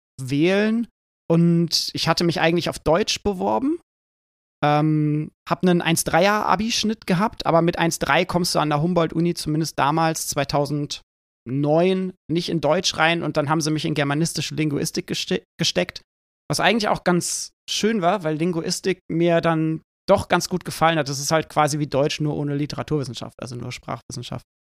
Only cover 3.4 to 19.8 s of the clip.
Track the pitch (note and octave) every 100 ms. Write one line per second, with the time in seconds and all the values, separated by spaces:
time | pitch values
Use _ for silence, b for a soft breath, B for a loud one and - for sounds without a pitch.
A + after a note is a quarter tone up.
3.4 | G3 A3 C4+ E4+ - _ _ _ _ _
4.4 | _ _ D3 D3 D#3 D3+ D3+ D3+ D#3 -
5.4 | - F3 F#3 F3 - D#3+ - D#3 F#3+ G#3+
6.4 | - - A3 - G#3 A3 - F3 A3 -
7.4 | - E3 E3+ - E3+ - D#3+ D3 F3+ F3
8.4 | F3 D#3+ D3+ D3 E3 F3 D#3+ D#3+ E3+ E3+
9.4 | - D3+ D#3+ - C3+ D#3+ D#3+ E3 - -
10.4 | C#3 D3 D3 D3 C#3+ - - _ _ _
11.4 | - C3+ D3 D#3+ F3+ F#3+ F#3 - - D#3+
12.4 | E3+ E3 C#3+ E3 F#3+ - D#3+ E3+ D3+ D3+
13.4 | D3 D#3 D#3 D#3 E3 D3+ C#3+ C#3+ E3 -
14.4 | C#3 C#3+ D#3 C#3+ E3 - - - - F#3
15.4 | - - E3 - F3+ - - _ _ _
16.4 | - D3 D#3+ A3 G#3 F3+ - F3 - -
17.4 | - _ - - G#3 A3+ E3+ G3+ D#3 D#3
18.4 | E3+ E3 E3 F3 F#3+ F3+ - E3 E3+ E3+
19.4 | E3 D#3+ D#3+ D#3+